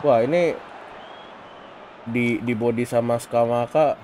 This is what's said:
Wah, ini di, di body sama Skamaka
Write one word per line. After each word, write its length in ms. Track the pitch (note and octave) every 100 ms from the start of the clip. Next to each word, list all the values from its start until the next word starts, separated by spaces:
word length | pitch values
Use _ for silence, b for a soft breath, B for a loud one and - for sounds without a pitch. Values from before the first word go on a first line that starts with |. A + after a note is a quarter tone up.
Wah, 160 | D3 A#2
ini 320 | B2 F3 E3+ - - - - - - - - - - - - - - -
di, 400 | A#2 A#2+ A#2+ A#2
di 80 | A#2
body 320 | A2 A#2+ A#2
sama 320 | A#2+ A#2+ A#2+ A#2
Skamaka 800 | - A#2+ A#2 A#2+ A#2 D#3 D3 -